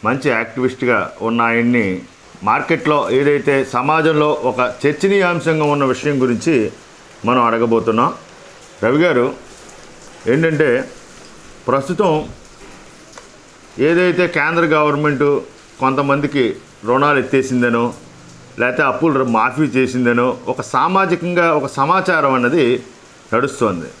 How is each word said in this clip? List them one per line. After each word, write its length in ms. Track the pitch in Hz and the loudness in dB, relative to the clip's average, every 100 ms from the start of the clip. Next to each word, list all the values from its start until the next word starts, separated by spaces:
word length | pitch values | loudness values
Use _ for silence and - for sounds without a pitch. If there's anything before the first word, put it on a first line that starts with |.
| 107 | -2
మంచి 240 | 135 143 | -2 0
యాక్టివిస్ట్గా 800 | 113 117 131 127 127 123 113 87 - | -2 -4 -2 -2 -2 0 0 -2 -6
ఉన్న 200 | 110 117 | -4 0
ఆయన్ని 600 | 117 117 120 123 101 92 - - - - | 0 2 2 2 0 -4 -10 -20 -20 -6
మార్కెట్లో 680 | 98 127 143 165 - 151 95 | -2 -2 0 -2 0 0 2
ఏదైతే 520 | 127 143 143 - 139 | 2 2 2 2 0
సమాజంలో 680 | 135 123 135 156 156 151 151 | 0 -2 0 2 2 2 2
ఒక 420 | 147 131 120 123 - 143 | 0 -2 0 -2 0 -2
చర్చనీయాంశంగా 760 | 147 196 202 180 170 160 156 | 0 2 2 2 0 0 0
ఉన్న 200 | 151 147 | 0 0
విషయం 380 | 135 - 147 143 | 0 0 -2 0
గురించి 500 | 127 117 - 147 104 - - - - - 107 | 0 0 0 0 0 -6 -20 -20 -20 -8 -2
మనం 180 | 127 | 2
అడగబోతున్నాం. 720 | 117 113 117 113 110 110 139 - - - - - - - | 2 2 2 2 2 2 0 -2 -16 -20 -20 -20 -20 -4
రవి 140 | 107 143 | 0 2
గారు, 360 | 175 131 123 - - - - - - - - - - | 2 2 0 -4 -18 -20 -20 -20 -20 -20 -20 -12 -2
ఏంటంటే 640 | 135 165 151 147 123 135 - - - - - - - - | 0 2 2 2 2 -2 -14 -20 -20 -20 -20 -20 -12 -4
ప్రస్తుతం 600 | 135 139 180 196 156 147 - - - - - - - - - - - - - - - | -2 -2 -2 0 0 -4 -14 -20 -20 -20 -20 -20 -20 -20 -20 -20 -20 -20 -20 -20 -2
ఏదైతే 480 | 143 170 180 175 175 | 0 2 2 2 0
కేంద్ర 360 | 160 151 165 | 0 -2 0
గవర్నమెంట్ 600 | 165 156 151 147 151 139 147 143 - - - - | 2 2 2 0 0 2 2 0 -4 -20 -20 -4
కొంతమందికి 760 | 131 135 143 139 143 139 117 - - - 107 | -2 0 0 0 0 0 0 -2 -12 -12 -2
రుణాలు 340 | 127 147 143 | 0 2 0
ఎత్తేసిందనో, 760 | 127 135 131 127 120 117 120 113 - - - - - - | 2 0 0 0 0 0 -2 -6 -20 -20 -20 -20 -20 -4
లేకపోతే 240 | 120 127 | -2 0
అప్పులు 400 | 143 123 160 135 | -2 0 0 0
మాఫీ 380 | 123 113 120 127 | 0 0 0 0
చేసిందనో 760 | 151 127 131 127 123 120 127 117 - | -2 0 0 0 0 2 0 -2 -6
ఒక 140 | 127 | -8
సామాజికంగా 920 | - 135 156 190 190 170 170 175 170 | -4 -2 0 0 0 -2 -2 0 2
ఒక 140 | 151 131 | 0 -2
సమాచారం 680 | - 139 185 185 165 143 | -2 0 0 0 0 2
అన్నది 500 | 131 123 165 123 123 - - - - - 113 | 2 2 2 2 0 -4 -20 -20 -20 -4 -2
నడుస్తోంది. 500 | 131 - 113 87 71 - | -2 -2 -2 -2 -10 -16